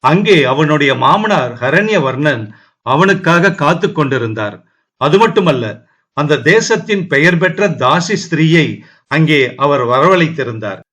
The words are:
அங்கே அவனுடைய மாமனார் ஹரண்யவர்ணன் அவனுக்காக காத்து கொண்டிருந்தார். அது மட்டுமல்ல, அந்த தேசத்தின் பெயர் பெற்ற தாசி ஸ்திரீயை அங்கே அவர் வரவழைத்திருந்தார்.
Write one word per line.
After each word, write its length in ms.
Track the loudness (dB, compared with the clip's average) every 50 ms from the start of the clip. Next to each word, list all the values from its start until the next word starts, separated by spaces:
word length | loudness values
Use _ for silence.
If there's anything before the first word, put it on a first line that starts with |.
அங்கே 440 | 2 2 2 2 4 4 4 4 4
அவனுடைய 500 | 2 2 0 0 0 2 2 2 0 0
மாமனார் 580 | 2 2 2 2 2 0 0 0 -2 -2 -4 -6
ஹரண்யவர்ணன் 960 | -6 -4 0 0 0 0 0 0 0 0 -2 -2 -2 -2 -2 -2 -2 -6 -12 -14 -20 _ _ _ _ _
அவனுக்காக 720 | -2 0 2 2 2 0 0 0 0 2 2 2 0 0
காத்து 380 | 0 0 0 0 0 -2 -4 -2
கொண்டிருந்தார். 720 | -2 -2 -2 -2 -4 -4 -4 -6 -6 -6 -8 -8 -12 _ _ _ _ _ _ _
அது 220 | _ -2 2 4 4
மட்டுமல்ல, 680 | 4 4 2 0 0 0 0 0 -2 -6 -8 -12 _ _ _ _ _ _ _
அந்த 280 | -4 0 0 0 0
தேசத்தின் 680 | 0 0 0 0 2 0 -2 -2 -2 -4 -4 -4 -4
பெயர் 320 | -2 0 2 2 2 2 2
பெற்ற 300 | 0 -2 -2 -2 -2 -2
தாசி 480 | -2 -2 0 0 0 0 0 -2 -4 -6 -4 -4
ஸ்திரீயை 500 | -2 0 2 2 2 2 2 0 -4 -10 -14 -20 _ _ _
அங்கே 480 | _ -2 0 2 2 2 2 0 0 -2
அவர் 260 | -2 0 0 0 0
வரவழைத்திருந்தார். 1000 | 0 0 0 2 4 4 4 2 0 -2 -2 -6 -8 -8 -8 -8 -10 -10 -12 -12 -16 _